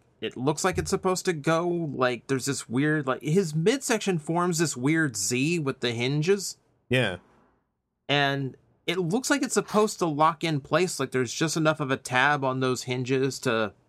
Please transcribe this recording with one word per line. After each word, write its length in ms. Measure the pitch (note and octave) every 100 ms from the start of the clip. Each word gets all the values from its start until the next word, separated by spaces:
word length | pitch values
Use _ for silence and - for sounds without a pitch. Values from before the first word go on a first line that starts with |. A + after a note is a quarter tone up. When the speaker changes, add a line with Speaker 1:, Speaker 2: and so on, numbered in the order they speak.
| _ -
Speaker 1:
it 160 | A2 -
looks 280 | C3 D#3 F#3+
like 120 | F3+
it's 120 | D#3+
supposed 340 | F#3+ F#3+ F#3 -
to 80 |
go, 340 | D#3+ C#3 E3 F3
like, 580 | F3 D#3+ B2+ B2+ A#2+ -
there's 180 | C3+ C3+
this 200 | C3 -
weird, 400 | A#2+ D3+ D#3 C3
like, 140 | B2+
his 340 | D3 F3 F3+ D3+
midsection 640 | E3+ C4+ - A3 G3 F3
forms 380 | - E3 F3 E3
this 180 | D#3+ B2+
weird 400 | C3 D#3+ D#3 A2
Z 440 | - B2 C#3+ F3
with 200 | C#3 -
the 120 | B2
hinges. 640 | A#2 B2 D3 D#3 G3+ F#3 - _ _ -
Speaker 2:
Yeah. 280 | B2+ A2 F2 _ _ _ _ _ _ _ _ -
Speaker 1:
And 480 | C#3+ C#3 C#3 C3 - _ _ -
it 140 | E3+
looks 320 | E3+ A3 -
like 100 | C#4+
it's 140 | C4+ G#3
supposed 420 | F#3 G#3 G#3+ -
to 80 | E3+
lock 380 | D3 D#3 D#3+
in 180 | E3 D3
place, 380 | - D#3 F3+ -
like 100 | C3
there's 240 | C3 A#2+
just 240 | - D#3+ E3
enough 220 | D#3 D#3
of 100 | C#3
a 80 | C3
tab 460 | - B2+ C#3 D3
on 160 | C3 C3
those 240 | C3 B2+
hinges 560 | - C3 B2 C3 C3+ -
to 340 | C3 A2+ G#2+ -